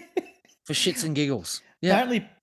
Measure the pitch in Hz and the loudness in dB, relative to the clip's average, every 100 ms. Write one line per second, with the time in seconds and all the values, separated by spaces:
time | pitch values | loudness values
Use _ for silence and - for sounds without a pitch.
0 | - - - _ _ _ - 147 190 - | -2 -6 -6 _ _ _ -6 0 0 0
1 | 160 143 143 123 85 - - _ 175 196 | -2 0 0 -2 -4 -10 -12 _ 2 2
2 | 247 233 - - | 2 -2 -4 -10